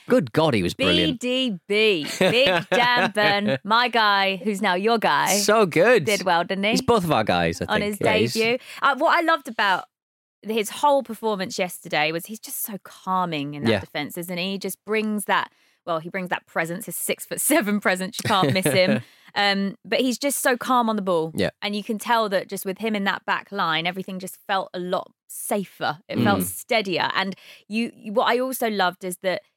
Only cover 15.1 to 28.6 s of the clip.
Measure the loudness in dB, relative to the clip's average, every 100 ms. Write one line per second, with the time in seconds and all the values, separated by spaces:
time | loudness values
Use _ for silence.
15.1 | -4 0 -2 -2 _ _ _ -6 -6 -4
16.1 | -8 -6 -6 _ -4 -4 -6 -8 -8 -6
17.1 | -6 -6 -4 2 2 2 0 0 0 -4
18.1 | -6 0 2 4 2 2 4 2 2 -4
19.1 | _ -10 0 0 2 -2 -6 -4 0 0
20.1 | 0 -2 0 0 0 2 2 2 -2 0
21.1 | 0 -2 -2 -2 -2 -6 -6 -6 -6 0
22.1 | 0 2 -2 -4 -8 -8 -6 -4 -2 -2
23.1 | -4 -2 -4 -4 -4 -2 0 -2 -6 -10
24.1 | -10 -12 -12 -4 -2 -2 -6 -4 -4 -6
25.1 | _ -18 -12 -4 -4 -4 -4 -4 -4 -6
26.1 | 0 2 2 -2 -6 -2 -2 0 0 0
27.1 | 0 -2 -6 -16 -20 -8 -4 -4 -6 -4
28.1 | 0 2 2 0 -2